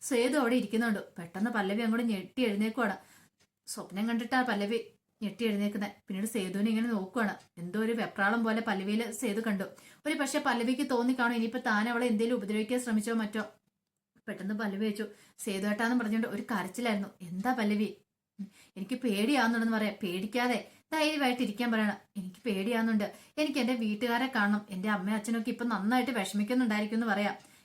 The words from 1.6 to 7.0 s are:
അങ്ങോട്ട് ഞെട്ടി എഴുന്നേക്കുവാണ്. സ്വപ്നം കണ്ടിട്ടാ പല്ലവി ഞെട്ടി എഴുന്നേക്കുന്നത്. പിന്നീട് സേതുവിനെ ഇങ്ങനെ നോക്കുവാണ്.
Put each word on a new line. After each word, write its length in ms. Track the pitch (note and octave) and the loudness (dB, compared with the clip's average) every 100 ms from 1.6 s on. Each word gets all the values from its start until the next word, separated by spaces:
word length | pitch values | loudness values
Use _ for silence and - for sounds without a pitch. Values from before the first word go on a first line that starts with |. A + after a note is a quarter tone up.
| F#3+ G#3 | 0 0
അങ്ങോട്ട് 240 | A3+ A#3 A#3 | 0 2 0
ഞെട്ടി 360 | G3 F3+ - | -2 -4 0
എഴുന്നേക്കുവാണ്. 560 | A#3+ G3+ A3 A#3 G#3+ F#3 - - - _ _ _ - | 0 2 0 0 -2 -2 -10 -20 -20 _ _ _ -14
സ്വപ്നം 420 | - F3 F#3 A3+ | -12 -8 -2 0
കണ്ടിട്ടാ 320 | A#3 A#3+ B3+ | 0 2 2
പല്ലവി 380 | B3 G3+ G3+ A#3 - - _ - | 2 0 0 -2 -4 -18 _ -8
ഞെട്ടി 240 | G3+ - A3+ | -6 -2 -2
എഴുന്നേക്കുന്നത്. 460 | G3+ G#3 G#3 G3+ - - | 0 0 -2 -6 -8 -10
പിന്നീട് 200 | F#3+ A3 | -6 -4
സേതുവിനെ 420 | A3 F#3 G3 A3 | -2 -2 0 2
ഇങ്ങനെ 180 | A3 A#3+ | 2 2
നോക്കുവാണ്. 480 | G#3+ | 0